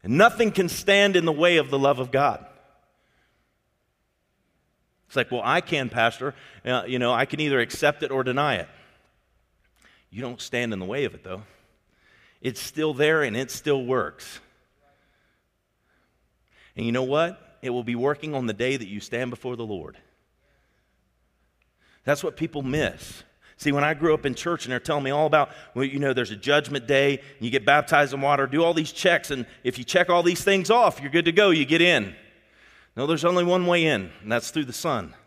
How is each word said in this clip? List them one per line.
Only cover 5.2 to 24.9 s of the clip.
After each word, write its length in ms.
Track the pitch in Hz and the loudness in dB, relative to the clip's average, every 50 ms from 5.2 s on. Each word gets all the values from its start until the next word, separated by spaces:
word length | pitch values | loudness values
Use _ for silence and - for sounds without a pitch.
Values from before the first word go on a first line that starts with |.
| 120 - | -4 -4
"Well, 100 | 123 123 104 | -4 -6 -2
I 160 | 120 143 175 | 0 -2 -2
can, 280 | 175 - 170 147 131 120 | -2 -2 -4 -4 -4 -2
Pastor. 480 | 107 120 113 117 - - 127 143 135 - - - - - _ | 0 2 2 2 0 -2 -10 -10 -10 -12 -20 -20 -20 -12 _
Uh, 200 | 127 127 123 92 | -4 -2 -2 -2
you 140 | - 127 123 | -4 -4 -2
know, 120 | 123 120 | 0 0
I 120 | 123 117 135 | 2 0 0
can 160 | - - 147 | -2 -2 -4
either 180 | 156 147 139 127 | -2 0 2 2
accept 460 | 117 117 - - - 147 147 - 156 | 0 0 -2 0 0 0 0 0 -6
it 80 | 131 | -4
or 100 | 135 135 | -2 -2
deny 320 | 127 131 123 139 147 151 123 | -2 0 0 0 0 0 0
it." 140 | 90 82 - - - - _ _ _ _ _ _ _ _ _ _ _ _ _ _ _ _ _ _ _ _ _ _ _ _ _ | -2 -4 -8 -16 -20 -20 _ _ _ _ _ _ _ _ _ _ _ _ _ _ _ _ _ _ _ _ _ _ _ _ _
You 120 | - 101 | -12 -10
don't 180 | 131 123 120 117 | -10 -10 -10 -10
stand 320 | - - - 120 120 117 | -12 -6 -4 -4 -2 -2
in 60 | 107 95 | -4 -6
the 80 | 92 | -6
way 180 | 92 113 139 143 | -6 -4 -4 -4
of 100 | 107 85 | -4 -6
it, 80 | 78 | -10
though. 200 | _ 92 92 98 110 _ _ _ _ _ _ _ _ _ _ _ _ _ _ _ _ _ _ _ | _ -12 -12 -12 -14 _ _ _ _ _ _ _ _ _ _ _ _ _ _ _ _ _ _ _
It's 220 | - 131 117 - | -10 -8 -8 -8
still 320 | - - - 156 156 156 147 | -14 -10 -6 -4 -4 -4 0
there 280 | 127 151 151 160 160 | 2 2 2 4 2
and 140 | 147 123 104 | 0 0 -2
it 140 | 120 131 127 | -4 -6 -6
still 340 | - - - 147 143 135 127 | -10 -8 -2 -2 -2 -2 0
works. 560 | 120 131 123 95 76 - - - - - - _ _ _ _ _ _ _ _ _ _ _ _ _ _ _ _ _ _ _ _ _ _ _ _ _ _ _ _ _ _ _ _ _ _ _ _ _ _ _ _ _ _ _ _ _ _ _ | 0 0 0 -2 -4 -8 -14 -20 -18 -20 -20 _ _ _ _ _ _ _ _ _ _ _ _ _ _ _ _ _ _ _ _ _ _ _ _ _ _ _ _ _ _ _ _ _ _ _ _ _ _ _ _ _ _ _ _ _ _ _
And 120 | - 98 | -6 -4
you 60 | 117 | -2
know 100 | 117 127 | -2 -2
what? 560 | 131 131 139 151 165 170 190 - _ _ _ _ | -2 0 0 0 0 0 -4 -12 _ _ _ _
It 80 | - 127 | -8 -4
will 160 | 120 123 117 | -4 -4 -4
be 100 | 117 120 | -4 -4
working 400 | 117 123 143 147 143 - 156 147 | -2 0 -2 -2 -2 -6 -6 -6
on 120 | 135 127 | -4 -4
the 80 | 113 104 | -4 -4
day 240 | 98 120 127 135 131 | -2 -2 -2 -2 -4
that 100 | 113 95 | -6 -8
you 120 | 101 104 | -10 -12
stand 280 | - - - 120 127 123 | -10 -8 -6 -6 -6 -6
before 260 | 120 - - 127 123 | -8 -10 -10 -10 -8
the 120 | 113 117 | -8 -8
Lord. 320 | 107 104 90 76 - - - _ _ _ _ _ _ _ _ _ _ _ _ _ _ _ _ _ _ _ _ _ _ _ _ _ _ _ _ _ _ _ _ _ _ _ _ _ _ _ _ _ | -8 -8 -10 -10 -14 -18 -20 _ _ _ _ _ _ _ _ _ _ _ _ _ _ _ _ _ _ _ _ _ _ _ _ _ _ _ _ _ _ _ _ _ _ _ _ _ _ _ _ _
That's 200 | 131 147 - - | -2 -2 0 -2
what 140 | 165 - - | -8 -6 -6
people 240 | 160 160 - 151 | -8 -6 -6 -6
miss. 600 | 135 127 135 156 139 98 - - - - - - - _ _ _ _ _ _ _ | -4 -2 -2 -2 -2 -2 -4 -8 -16 -18 -18 -20 -20 _ _ _ _ _ _ _
See, 120 | - 147 | -2 0
when 140 | 139 143 143 | 0 2 0
I 80 | 151 | 0
grew 220 | 156 139 156 165 156 | 0 0 2 0 0
up 100 | 156 - | 2 0
in 100 | 143 123 | -4 -6
church 300 | - - 170 170 156 - | -4 -4 -6 -6 -6 -6
and 80 | 120 | -6
they're 80 | 131 120 | -6 -6
telling 240 | - - | -4 -2